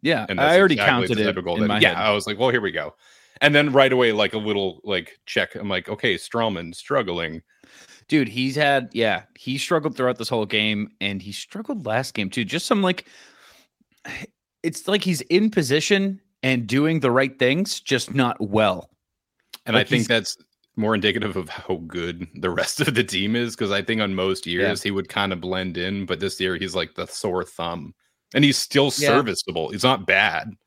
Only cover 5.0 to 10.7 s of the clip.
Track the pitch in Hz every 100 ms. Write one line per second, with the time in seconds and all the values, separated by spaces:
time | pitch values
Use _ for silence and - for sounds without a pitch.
5 | 85 - - - 92 - 104 95 90 -
6 | 123 90 - 117 113 92 85 82 - 139
7 | 104 87 82 80 _ _ _ - - -
8 | _ 156 123 117 131 135 143 139 120 113
9 | 110 90 - _ - 131 - 170 139 123
10 | 127 123 113 120 107 110 107